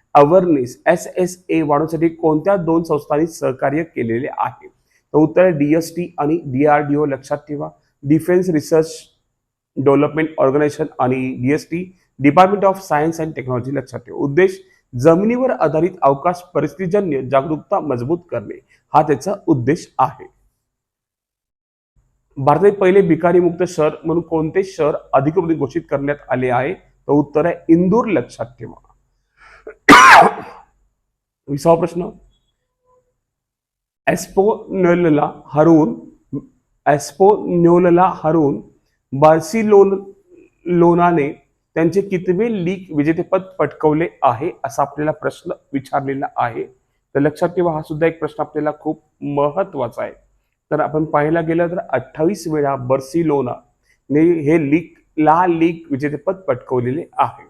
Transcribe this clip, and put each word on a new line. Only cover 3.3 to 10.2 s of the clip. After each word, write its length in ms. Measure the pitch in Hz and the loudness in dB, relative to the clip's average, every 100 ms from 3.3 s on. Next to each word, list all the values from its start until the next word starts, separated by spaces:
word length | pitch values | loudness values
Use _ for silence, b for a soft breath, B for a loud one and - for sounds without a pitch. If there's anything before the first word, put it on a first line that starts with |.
| - 139 123 143 151 | -4 -6 -4 -4 -4
केलेले 440 | 165 - 117 117 143 - | -6 -6 -4 -4 -6 -6
आहे? 300 | 123 - - _ _ _ _ | -6 -8 -20 _ _ _ _
तर 40 | 147 | 2
उत्तर 240 | 156 180 | 2 4
आहे 100 | 185 | 2
डीएसटी 640 | 151 147 160 160 175 170 - | 2 0 0 -2 -8 -8 -4
आणि 200 | 147 165 | -2 -2
डीआरडीओ, 680 | 143 127 147 147 143 147 147 | -4 0 2 2 0 -2 -2
लक्षात 320 | 135 - 143 | -4 -6 -10
ठेवा. 320 | - 147 156 - _ _ | -8 -10 -10 -14 _ _
डिफेन्स 460 | 139 156 160 180 185 | 0 0 2 0 2
रिसर्च 420 | 151 - 160 160 - - _ _ _ _ _ _ - | -2 2 0 0 -8 -20 _ _ _ _ _ _ -2
डेव्हलपमेंट 520 | 135 139 147 151 | 2 2 2 -2